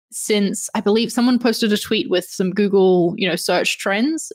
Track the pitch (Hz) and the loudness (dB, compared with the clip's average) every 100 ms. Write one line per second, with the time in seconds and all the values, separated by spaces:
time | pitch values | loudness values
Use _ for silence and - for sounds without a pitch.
0 | _ - - 214 196 196 - 220 208 220 | _ -12 -2 0 0 -4 -6 -4 0 0
1 | 233 247 240 247 247 226 226 208 - 220 | 0 0 2 2 0 0 0 0 0 -4
2 | - 180 - - 185 190 208 196 190 180 | 0 -2 -4 -6 -4 0 2 4 4 4
3 | 170 - 185 165 - 180 - - 208 196 | 2 0 -4 -2 0 0 0 -2 -2 0
4 | 269 320 - | 0 -2 -6